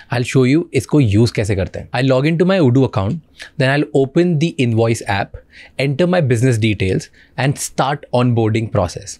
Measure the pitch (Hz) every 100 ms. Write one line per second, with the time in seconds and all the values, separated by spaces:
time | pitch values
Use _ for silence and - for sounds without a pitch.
0 | - 127 123 135 127 156 175 - - 151
1 | 113 98 117 - 104 95 90 - - 123
2 | 131 131 147 165 180 190 131 131 123 -
3 | 98 160 - - - - 131 143 151 139
4 | 135 170 180 151 165 170 123 110 113 113
5 | - 101 - - - - - - 139 135
6 | 180 180 131 117 131 110 110 98 95 -
7 | - _ _ - 135 143 - - 131 151
8 | - 123 123 117 110 110 110 101 90 -
9 | -